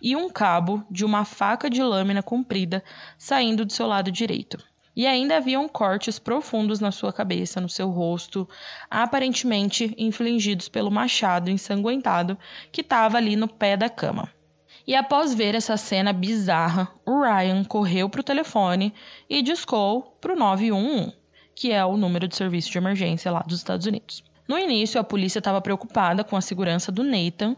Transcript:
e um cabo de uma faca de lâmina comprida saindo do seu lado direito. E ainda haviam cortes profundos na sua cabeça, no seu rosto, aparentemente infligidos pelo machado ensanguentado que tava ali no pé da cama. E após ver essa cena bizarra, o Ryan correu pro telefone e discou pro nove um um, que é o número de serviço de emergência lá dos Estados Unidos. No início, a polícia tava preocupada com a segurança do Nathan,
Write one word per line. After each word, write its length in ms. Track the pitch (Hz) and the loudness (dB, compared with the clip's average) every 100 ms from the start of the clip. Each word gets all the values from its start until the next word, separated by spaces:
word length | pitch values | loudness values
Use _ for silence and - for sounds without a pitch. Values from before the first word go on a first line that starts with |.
e 140 | 240 277 | -2 -2
um 140 | 359 | -2
cabo 540 | - 202 175 175 208 208 | 0 2 4 2 -2 -4
de 140 | 185 | -2
uma 220 | 214 208 208 | 0 2 0
faca 440 | - 202 240 294 | -2 0 0 0
de 140 | 247 | 0
lâmina 400 | 254 190 196 202 | 0 2 2 0
comprida 600 | - 240 254 196 180 190 - - - - | -2 -4 -2 -2 -2 -4 -6 -20 -20 -14
saindo 480 | - 277 233 220 208 | -2 0 2 0 -2
do 80 | |
seu 120 | - 226 | -2 0
lado 240 | 202 190 | 0 0
direito. 520 | 180 233 180 - - - _ _ - | -2 -2 -4 -6 -14 -16 _ _ -2
E 120 | 254 | 2
ainda 300 | 254 277 320 | 2 2 2
haviam 300 | 254 262 302 | 2 0 -2
cortes 520 | - 202 202 226 - | 0 0 0 -2 -6
profundos 600 | - 262 - 220 214 214 | -2 -2 0 -2 0 0
na 120 | 208 | -2
sua 200 | - 202 | -2 -4
cabeça, 480 | - 196 175 180 190 | -4 -2 -2 -2 -4
no 80 | 180 | -6
seu 220 | - 190 | -4 -2
rosto, 580 | 180 170 170 - 196 185 - - - - | 0 0 -2 -4 -6 -6 -10 -18 -16 -6
aparentemente 1040 | 214 233 277 262 247 254 208 202 - 226 226 | -2 0 0 0 0 0 2 2 0 -2 -2
infligidos 720 | 220 208 233 233 208 190 - | -2 0 0 2 0 -2 -4
pelo 220 | 220 208 | -2 0
machado 580 | 208 247 - 196 175 175 | 0 0 2 2 2 2
ensanguentado 880 | 190 - 202 214 269 220 175 175 196 - - - | -2 -2 -2 0 0 2 2 0 -4 -10 -20 -12
que 120 | - | -8
tava 340 | - 240 220 233 | 0 4 4 4
ali 180 | 220 208 | 2 2
no 120 | 220 | 0
pé 280 | - 202 196 | 0 2 2
da 140 | 233 | 0
cama. 400 | - - - - _ _ _ _ - - | -2 -4 -4 -6 _ _ _ _ -14 0
E 100 | 262 | 0
após 380 | 269 285 311 | 4 2 2
ver 220 | 226 208 226 | 2 2 0
essa 220 | 220 214 | 0 -2
cena 360 | - 190 202 | 0 0 2
bizarra, 760 | 185 190 226 190 165 165 175 185 - - | 0 0 0 2 2 4 2 -2 -4 -2
o 160 | 277 | 2
Ryan 420 | 262 196 185 190 | 4 4 4 2
correu 440 | 196 214 196 185 196 | 0 0 2 2 0
pro 140 | 247 | -2
telefone 720 | 269 277 320 220 185 180 208 - - - - | -2 -2 0 2 2 2 0 -4 -20 -20 -4
e 140 | 285 | 0
discou 760 | 254 339 - 220 202 240 - - | 0 -2 0 0 2 0 -4 -10
pro 140 | - 370 | -4 2
nove 360 | 208 190 226 | 2 2 2
um 340 | 196 240 262 - | 2 0 0 -2
um, 60 | - _ _ _ - | -8 _ _ _ -6
que 160 | 247 | 0
é 120 | 208 | 2
o 140 | 185 208 | 2 2
número 300 | 185 175 180 | 2 0 -2
de 80 | - | -2
serviço 340 | 190 175 165 | -2 -2 -2
de 80 | 180 | -2
emergência 540 | 185 196 170 165 180 | 0 0 0 -2 -2
lá 80 | 170 | -2
dos 180 | 160 175 | -2 -6
Estados 300 | - 185 196 | -4 -4 -2
Unidos. 360 | 208 - - _ _ - | -4 -8 -18 _ _ -4
No 120 | 320 | -2
início, 400 | 381 220 214 240 | 0 0 0 0
a 40 | |
polícia 380 | 214 202 185 214 | -2 0 0 0
tava 200 | 202 196 | 0 0
preocupada 640 | 196 196 - 220 180 185 | 0 -4 -2 2 2 2
com 120 | 214 196 | 0 -2
a 60 | |
segurança 500 | - 185 180 170 190 | -2 -2 0 0 -2
do 100 | 196 | -2
Nathan, 540 | 277 214 170 - 214 | 0 0 0 -2 -4